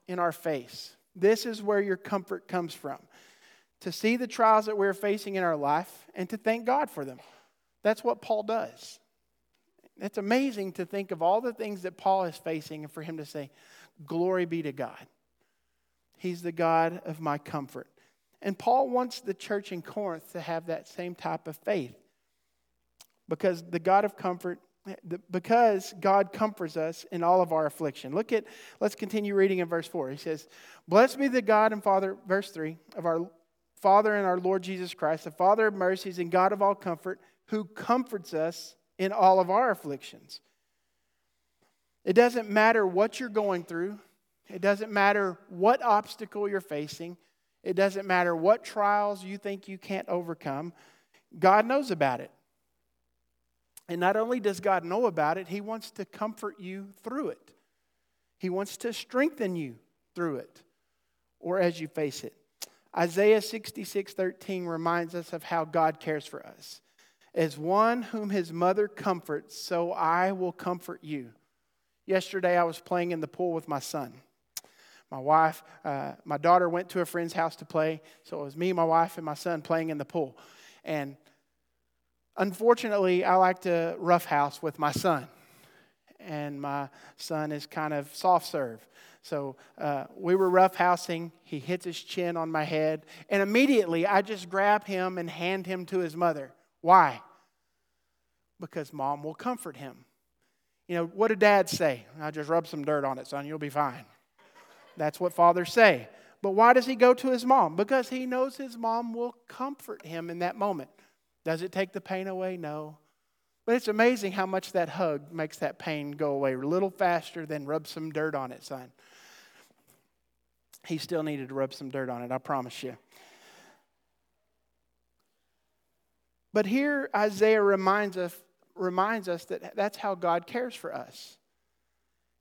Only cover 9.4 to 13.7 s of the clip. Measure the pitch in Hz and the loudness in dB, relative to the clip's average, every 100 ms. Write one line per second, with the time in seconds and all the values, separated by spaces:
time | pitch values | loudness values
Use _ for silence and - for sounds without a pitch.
9.4 | _ _ _ _ _ - 202 220 202 247 | _ _ _ _ _ -12 -8 -4 0 2
10.4 | 277 214 190 175 175 202 196 170 170 208 | 2 -4 -8 -6 -6 -6 -6 0 2 2
11.4 | 247 233 214 202 180 165 196 190 180 156 | 0 -6 -8 -6 -10 -4 0 0 0 -6
12.4 | - 160 151 156 151 160 160 160 147 151 | -6 -6 -8 -12 -12 -12 -12 -10 -10 -10
13.4 | 143 _ - | -12 _ -20